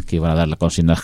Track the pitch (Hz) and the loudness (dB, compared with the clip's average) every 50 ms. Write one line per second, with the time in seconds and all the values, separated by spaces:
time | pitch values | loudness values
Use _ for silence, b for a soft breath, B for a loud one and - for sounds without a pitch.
0 | - - - 82 80 82 80 82 85 78 78 - 85 85 - - 82 82 82 80 | -6 -4 -2 -2 0 0 0 0 0 0 -2 -2 -2 -2 0 2 2 2 2 2